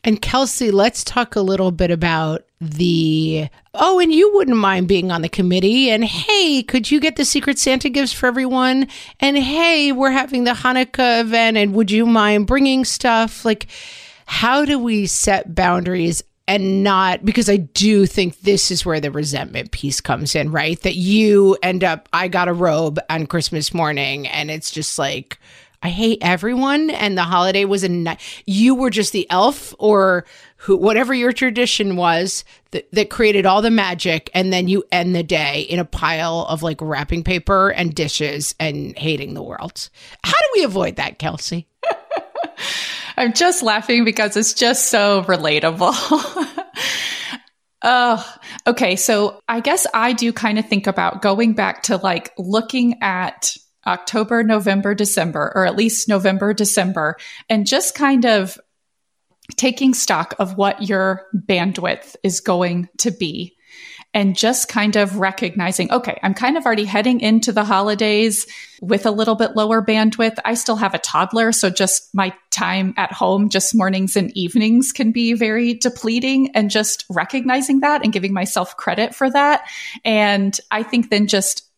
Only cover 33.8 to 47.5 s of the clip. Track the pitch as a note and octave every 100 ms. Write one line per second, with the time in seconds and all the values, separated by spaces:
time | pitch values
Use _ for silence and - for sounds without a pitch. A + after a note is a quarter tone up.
33.8 | F#3+ F3 F3+ D#3+ - F3+ F#3 F#3 F3+ F#3+
34.8 | - F3+ F3 F3+ E3 D#3+ D3 D3 - F3
35.8 | E3 - D#3+ D#3+ E3 E3 - D#3 E3 D3+
36.8 | D#3 C#3+ D3 E3+ E3 F3+ - G3 F#3+ -
37.8 | F3 D3+ D3+ - D3 D3 D3 - D#3+ D3
38.8 | C#3+ - D#3 D3 C#3+ - - - F3 -
39.8 | - _ - - - D5+ D5+ A4+ C#4+ F#3+
40.8 | - - C#3+ - D#3 D#3 - E3+ - _
41.8 | - - - B4 - - - - - -
42.8 | - - - - A#3+ A3+ F4 F4+ A3 G#3+
43.8 | A3 A#3+ A3+ A3 G#3+ G#3 A3 - A#3+ B3
44.8 | - A3+ G3+ G3 F#3 F3+ D#3 D3+ D#3+ E3
45.8 | F#3 B3+ - D4+ - F4+ D#4 - F#4 -
46.8 | - - - - - B3+ _